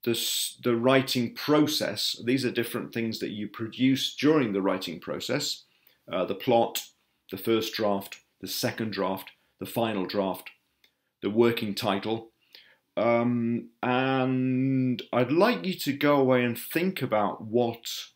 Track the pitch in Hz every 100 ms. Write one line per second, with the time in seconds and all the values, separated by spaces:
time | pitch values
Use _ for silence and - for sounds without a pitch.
0 | - 117 - - - - 123 117 120 135
1 | 135 127 117 - - 147 151 - - 101
2 | - - 113 131 123 107 113 123 - 117
3 | 113 110 - 107 104 - 110 107 131 131
4 | - - 139 156 120 98 95 92 - 80
5 | - 71 - 135 147 - _ _ _ _
6 | - 87 87 98 - 117 113 - - _
7 | _ _ _ 95 - 113 110 - 107 101
8 | 98 - _ _ 92 - 120 - 110 98
9 | 95 95 - _ _ _ 95 - 113 104
10 | 92 104 95 90 - _ _ _ _ _
11 | _ _ 98 107 120 113 107 98 110 98
12 | 104 113 113 _ _ - _ _ _ -
13 | 110 117 120 120 117 117 - _ 117 127
14 | 131 131 131 131 127 127 131 135 127 123
15 | - 117 127 156 208 208 175 180 - 135
16 | 147 147 131 127 123 117 - 165 185 185
17 | 135 107 101 78 110 117 117 - - -
18 | -